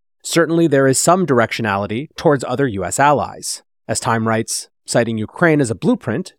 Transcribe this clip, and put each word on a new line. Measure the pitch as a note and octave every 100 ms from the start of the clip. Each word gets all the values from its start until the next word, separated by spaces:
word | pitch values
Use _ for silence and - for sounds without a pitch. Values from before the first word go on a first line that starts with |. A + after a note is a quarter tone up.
| _ _
Certainly, | - E3+ D#3 E3+ E3
there | F3+ C3+
is | C3
some | - F#3 E3
directionality | B2 A2 - G#2+ G2 G2+ A2 D3+ -
towards | E3+ C#3+ -
other | B2 C#3
U | G2 F2+
S | -
allies. | C#3+ C3+ A#1 - - - _ _ -
As | A2+
Time | - A#2 A2+
writes, | A2 A2+ - - _ -
citing | B2+ A2+ A2
Ukraine | G#2 - E3+ D3+
as | A#2+
a | G2+
blueprint, | E3+ B3 - B2 F#3+